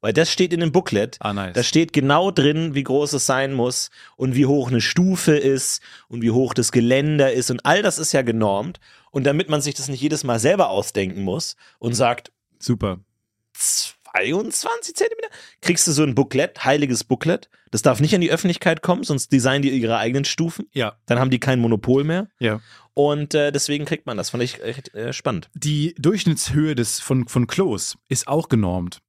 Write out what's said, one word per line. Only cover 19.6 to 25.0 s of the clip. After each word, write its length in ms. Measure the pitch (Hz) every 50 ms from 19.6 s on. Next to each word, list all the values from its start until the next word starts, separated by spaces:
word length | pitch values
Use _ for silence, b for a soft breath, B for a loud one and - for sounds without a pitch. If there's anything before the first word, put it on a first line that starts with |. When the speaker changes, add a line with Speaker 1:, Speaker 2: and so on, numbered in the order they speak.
| 143
Speaker 1:
die 80 | 139
ihre 280 | 127 135 117 113 113 113
eigenen 260 | 104 120 123 139 139
Stufen. 420 | - - - 165 165 160 - 156 - _
Speaker 2:
Ja. 240 | 139 120 110 - _ _
Speaker 1:
Dann 120 | - 123 120
haben 120 | 131 131
die 100 | 127 120
kein 200 | - 135 131 127
Monopol 440 | 117 113 117 101 - 123 127 135 143
mehr. 240 | 151 165 180 208 - _ _
Speaker 2:
Ja. 220 | 127 113 107 107 b b b b b b b
Speaker 1:
Und, 420 | - 143 147 147 147 147 143 -
äh, 160 | 151 147 147
deswegen 360 | 143 143 - - 147 147 147
kriegt 200 | 143 165 - _
man 100 | - 120
das. 140 | 101 87 -
Fand 120 | - 120 120
ich 180 | 123 - - -
echt, 320 | 110 120 131 131 - _
äh, 180 | 101